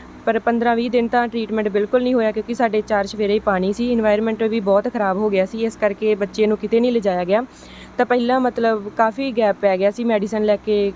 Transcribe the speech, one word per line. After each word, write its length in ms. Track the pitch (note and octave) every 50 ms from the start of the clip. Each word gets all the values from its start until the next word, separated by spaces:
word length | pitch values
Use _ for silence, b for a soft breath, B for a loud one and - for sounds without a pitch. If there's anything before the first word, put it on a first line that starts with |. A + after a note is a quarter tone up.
| B B - - -
ਪਰ 140 | A#3 A3 A3+
ਪੰਦਰਾਂ 360 | - A#3+ A#3 A#3 A#3 A#3+ A#3
ਵੀਹ 160 | A#3 A#3+ B3
ਦਿਨ 160 | A#3 A#3+ A#3
ਤਾਂ 200 | A3+ B3+ A#3+ A#3+
ਟ੍ਰੀਟਮੈਂਟ 420 | A3+ A#3 A#3 A3 G#3 A3 A3 G#3 G3+
ਬਿਲਕੁਲ 340 | F#3+ G#3 G#3 G3+ C4 B3 B3
ਨਹੀਂ 100 | B3 B3+
ਹੋਇਆ, 180 | A#3 A3 G#3+
ਕਿਉਂਕਿ 220 | G#3+ A3 G#3 - A#3+
ਸਾਡੇ 280 | - A#3+ A3 G#3 G#3+
ਚਾਰ 260 | G#3 - G#3+ G3+ G3+
ਚੁਫੇਰੇ 260 | G3+ - G#3 G#3 G3 G#3
ਹੀ 60 | G#3+
ਪਾਣੀ 340 | - G#3+ F#3+ F3+ F#3 G3 G3+
ਸੀ, 220 | - A#3+ B3 A#3+
ਏਨਵਾਯਰਮੇਂਟ 540 | A3+ G#3+ G#3+ G#3 G#3+ A3+ A3+ A3 G#3+ A3+ A3
ਵੀ 100 | A3 A#3
ਬਹੁਤ 300 | F#3+ G3+ G3 G#3 G#3+ B3 -
ਖਰਾਬ 240 | A#3 G3+ F#3+ F#3
ਹੋ 120 | G3+ G#3+ G#3+
ਗਿਆ 160 | G3 F#3+ F#3+
ਸੀ, 180 | F#3+ - A3 A3+
ਇਸ 120 | A3+ A3
ਕਰਕੇ 400 | - G#3+ G3+ G3+ - G#3+ G#3+ G#3+
ਬੱਚੇ 320 | F#3+ G3+ F#3+ - G#3+ G#3+
ਨੂੰ 100 | G#3 G#3+
ਕਿਤੇ 220 | G#3 G#3+ G#3 A3+ A3+
ਨਹੀਂ 120 | A#3+ B3
ਲਿਜਾਇਆ 340 | A#3+ A#3 G3 G3 F3+ F3+ F3+
ਗਿਆ। 200 | F3 G3+ A3+ B3+ - B B B B B B B B B
ਤਾਂ 80 | - A#3+
ਪਹਿਲਾਂ 340 | - B3 B3+ A#3 A#3+ C4 C4
ਮਤਲਬ 500 | B3+ B3 A#3+ A#3+ A3+ A3+ A3 G#3 G3 G#3 G3+
ਕਾਫੀ 340 | - A3+ A3 A3 C4+ C#4 C4+
ਗੈਪ 240 | G#3+ A#3 A3 G3+ F#3+ -
ਪੈ 160 | G3+ G3 F#3+
ਗਿਆ 140 | F#3 G3 G3+
ਸੀ, 120 | G3+ A#3+ A#3
ਮੈਡੀਸਨ 400 | A#3 A3 G#3 G#3 F#3+ A3 G#3+ G#3+
ਲੈ 120 | G#3+ G#3
ਕੇ 380 | G3+ - G#3+ G#3 G#3 G3+ G3 F#3+